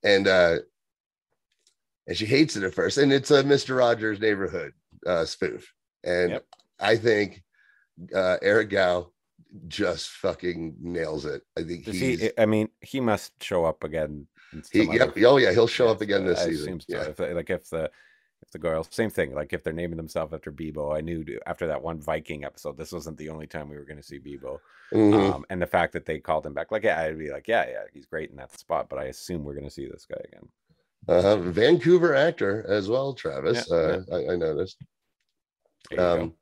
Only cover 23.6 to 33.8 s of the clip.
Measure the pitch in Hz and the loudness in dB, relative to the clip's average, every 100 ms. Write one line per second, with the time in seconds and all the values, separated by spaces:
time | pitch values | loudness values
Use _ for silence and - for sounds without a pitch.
23.6 | 73 73 71 76 71 71 67 71 65 69 | -12 -16 -16 -18 -16 -18 -16 -14 -12 -14
24.6 | _ _ - 107 104 104 98 69 - 90 | _ _ -2 4 6 6 4 0 -6 -4
25.6 | 87 92 82 85 - 78 - 78 73 71 | 0 2 0 -4 -8 -8 -2 -2 -2 -10
26.6 | 78 110 104 82 80 78 76 71 73 113 | -4 -2 0 0 -2 -4 -8 -10 -2 0
27.6 | 64 57 50 71 69 80 78 71 65 - | 0 -6 -14 -18 -12 -10 -10 -14 -20 -20
28.6 | - 80 - 67 67 65 - 87 71 71 | -6 -4 -4 -8 -8 -10 -8 -8 -8 -10
29.6 | 69 - 69 - _ - - - - _ | -12 -12 -14 -14 _ -12 -12 -18 -20 _
30.6 | _ _ _ _ - 87 95 107 87 87 | _ _ _ _ 2 4 6 4 2 4
31.6 | 120 170 156 180 170 139 139 - 98 104 | 6 6 6 6 6 4 2 2 -2 -2
32.6 | 101 104 98 123 139 123 82 67 73 120 | 0 0 2 0 0 -4 -6 -2 0 0
33.6 | - 85 | 2 2